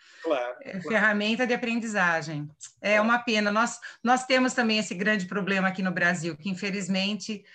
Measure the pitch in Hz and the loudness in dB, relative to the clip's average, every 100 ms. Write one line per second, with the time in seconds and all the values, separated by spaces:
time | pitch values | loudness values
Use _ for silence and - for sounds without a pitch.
0 | - - 165 135 120 - - 190 - 214 | -20 -10 -2 -2 -2 -8 -12 -8 -2 2
1 | 214 208 214 226 240 240 240 233 226 208 | 2 2 0 0 0 0 -2 -4 -2 0
2 | 175 165 156 147 147 - - _ 196 214 | 0 0 -2 -6 -8 -12 -20 _ 0 2
3 | 220 240 247 214 208 214 233 - - - | 4 4 4 4 2 2 0 -2 -14 -4
4 | 226 247 254 262 254 254 226 214 - 185 | 2 2 4 2 4 2 2 0 -2 -2
5 | 208 214 180 202 185 196 185 185 190 175 | 0 0 0 -4 0 2 0 0 -2 0
6 | 175 175 170 151 196 180 202 202 180 190 | 0 0 -4 -6 -6 -4 -4 -4 -2 0
7 | 196 208 - 202 - | 0 -4 -6 -10 -12